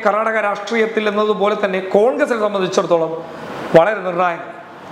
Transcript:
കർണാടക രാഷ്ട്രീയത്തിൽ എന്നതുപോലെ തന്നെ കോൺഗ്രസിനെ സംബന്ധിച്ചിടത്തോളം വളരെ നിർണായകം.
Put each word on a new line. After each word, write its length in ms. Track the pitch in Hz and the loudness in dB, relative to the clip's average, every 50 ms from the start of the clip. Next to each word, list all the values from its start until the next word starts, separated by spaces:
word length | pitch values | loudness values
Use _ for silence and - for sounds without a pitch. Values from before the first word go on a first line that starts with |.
| - | 2
കർണാടക 340 | 208 196 214 220 220 220 220 | 2 2 2 0 0 0 0
രാഷ്ട്രീയത്തിൽ 680 | 208 202 196 196 - - 233 226 220 214 - 220 214 208 | 0 0 -2 -4 -4 -4 0 0 0 0 0 0 0 0
എന്നതുപോലെ 480 | 202 208 214 214 208 185 196 208 214 202 208 | 0 0 0 0 2 2 2 0 2 0 0
തന്നെ 160 | 196 185 190 | -2 -2 -2
കോൺഗ്രസിനെ 600 | 185 185 - 202 214 254 285 277 294 - 247 220 | -4 0 2 4 4 4 2 0 0 0 0 -2
സംബന്ധിച്ചിടത്തോളം 840 | 214 208 202 196 185 170 - 202 180 160 175 165 160 160 165 165 - - - - - - - - - - - 160 | -2 -2 0 0 -2 0 0 0 2 2 2 2 2 0 -4 -8 -10 -12 -14 -14 -12 -12 -12 -10 -6 4 6 6
വളരെ 200 | 165 208 220 202 | 6 6 2 -2
നിർണായകം. 640 | 185 185 175 175 180 175 170 165 - - - - - - - - - - | -4 -4 -2 0 0 -2 -2 -4 -10 -14 -16 -16 -18 -18 -20 -20 -14 -4